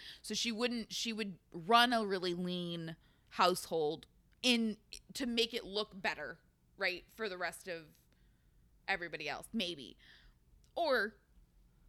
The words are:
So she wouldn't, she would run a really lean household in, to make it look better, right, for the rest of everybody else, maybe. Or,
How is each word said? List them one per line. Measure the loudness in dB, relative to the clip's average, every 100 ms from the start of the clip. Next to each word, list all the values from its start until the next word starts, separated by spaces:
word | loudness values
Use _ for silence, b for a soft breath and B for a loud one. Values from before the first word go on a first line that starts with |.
| B B
So | -4
she | 0 0
wouldn't, | 2 0 0 -4
she | -4 -4
would | -2 -4 -6 _
run | -8 6 8 8
a | 4 2
really | 0 0
lean | -2 -2 -2 -4 -6 -8 -10 -18 _ -8
household | 4 4 4 0 0 2 0 -10 _ _ 0
in, | 4 4 2 -4 -12 -20 -12 -6
to | -2
make | 0 0
it | -2 -4
look | -4 -4 -4
better, | -4 -4 -8 -10 _ _ _ -2
right, | -2 -2 -10 -6
for | -6
the | -2
rest | -4 -6 -8
of | -8 -10 -20 _ _ -20 _ _ -20 -20 _ -2
everybody | -2 -2 -6 -4
else, | -6 -4
maybe. | -4 -4 -6 -12 -18 b b b b _ -20 -10 -2
Or, | 2 2 2 -4 _ -20 -20 _ _ -20